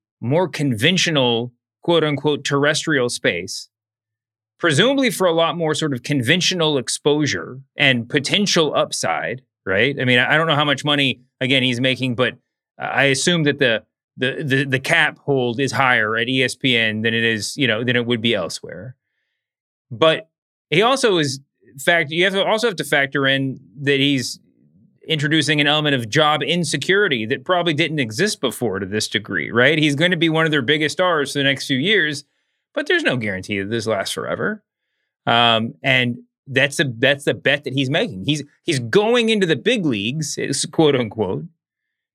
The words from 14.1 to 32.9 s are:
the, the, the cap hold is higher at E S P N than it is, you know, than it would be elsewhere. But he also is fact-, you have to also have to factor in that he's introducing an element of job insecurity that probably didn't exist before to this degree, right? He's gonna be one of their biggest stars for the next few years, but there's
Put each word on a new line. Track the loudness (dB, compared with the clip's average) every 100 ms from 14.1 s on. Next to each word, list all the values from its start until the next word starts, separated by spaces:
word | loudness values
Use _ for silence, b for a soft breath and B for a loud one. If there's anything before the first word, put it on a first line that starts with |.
| -6
the, | -4 -4
the, | -2 0
the | 0 -2
cap | 0 2 0 -2
hold | -2 0 0 -2
is | -2
higher | 0 2 2 2 0
at | 0
E | 0
S | -2 0
P | 0 2
N | 2 0
than | 0
it | 2
is, | 2 0 -4 -2
you | 0
know, | 0
than | 0
it | 0
would | 0 0
be | 0
elsewhere. | 0 -2 -8 -14 -14 -14 -18 _ _ _ _ _ _ _ _ -8
But | 2 4 2 -4 _ _ _ -2
he | 2
also | 2 2 2 2
is | 0 -4 -12 _ _ -6
fact-, | 0 0 0
you | 0
have | 0
to | 0
also | 0 0 0
have | -2
to |
factor | 0 0 0 0 0
in | 0 -2 -6 -14 -6
that | 0 2
he's | 2 0 -4 -10 _ _ _ _ _ _ -6
introducing | -4 0 0 2 2
an | 2
element | 2 2 0
of | 0
job | 2 2 2
insecurity | 0 -2 -2 -4 0 2 2 0 -4
that | -4
probably | -2 0 0
didn't | 0 0 -2
exist | -4 -2 -2 -2
before | -4 -2 -4 -4
to | -4
this | -4 -2
degree, | -4 -4 -6 -2
right? | 2 4 4
He's | 2 2
gonna | 0 0
be | 0
one | 2
of | 0
their | 0
biggest | 0 0 0
stars | 0 0 0 -2
for | -2
the |
next | 0 0 -2
few | -2
years, | 2 2 0 -4 -12 _ _ _ _
but | -6
there's | -2